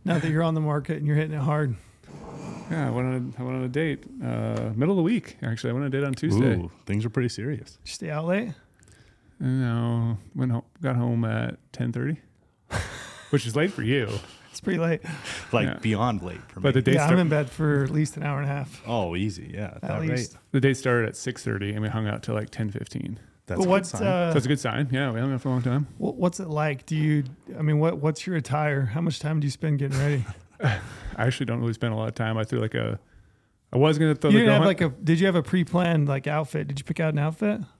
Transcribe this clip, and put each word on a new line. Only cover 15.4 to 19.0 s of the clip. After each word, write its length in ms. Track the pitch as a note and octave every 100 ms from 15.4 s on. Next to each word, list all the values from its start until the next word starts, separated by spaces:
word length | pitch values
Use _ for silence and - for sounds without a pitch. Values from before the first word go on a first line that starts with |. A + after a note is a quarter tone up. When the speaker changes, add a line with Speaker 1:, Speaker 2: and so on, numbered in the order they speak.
| -
Speaker 3:
Like, 160 | A#2+ G2+
Speaker 2:
Yeah. 100 | -
Speaker 3:
beyond 440 | A2 G#2+ B2 G#2
late 180 | F2 F2 -
for 120 | -
Speaker 2:
But 100 | C3+ C3
Speaker 3:
me. 60 |
Speaker 2:
the 100 | B2+
date 40 | C#3
Speaker 1:
Yeah, 80 |
I'm 40 | D3
Speaker 2:
start- 100 | F3
Speaker 1:
in 100 | E3+
bed 200 | D3+ C#3
for 340 | - D#3 C#3+
at 80 | C3+
least 260 | D3+ D3+ -
an 60 |
hour 160 | D3 C#3
and 80 | C#3
a 20 |
half. 280 | C#3 C3 - A2+
Speaker 3:
Oh, 280 | A#2